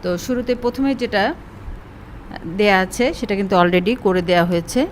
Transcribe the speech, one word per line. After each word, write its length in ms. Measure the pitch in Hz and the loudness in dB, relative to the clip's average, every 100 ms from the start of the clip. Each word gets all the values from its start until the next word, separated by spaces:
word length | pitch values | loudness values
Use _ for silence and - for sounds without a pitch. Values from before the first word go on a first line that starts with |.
তো 60 | 180 175 - | -2 -4 -2
শুরুতে 280 | 254 247 240 | -2 0 -2
প্রথমে 280 | 240 240 269 269 | -2 0 0 0
যেটা 220 | 240 208 214 349 - - - - - - - - - - 170 180 | 0 0 0 -2 -12 -14 -12 -12 -14 -18 -18 -18 -14 -12 -8 0
দেয়া 200 | 208 190 185 | 4 4 2
আছে 200 | - 247 339 | 0 -2 0
সেটা 140 | 226 196 | -4 -2
কিন্তু 140 | 196 190 | 2 4
already 320 | 175 180 180 254 208 | 4 4 2 0 2
করে 160 | 185 175 | 2 4
দেয়া 160 | 175 170 | 2 4
হয়েছে। 300 | 175 170 254 320 | 0 0 -2 -2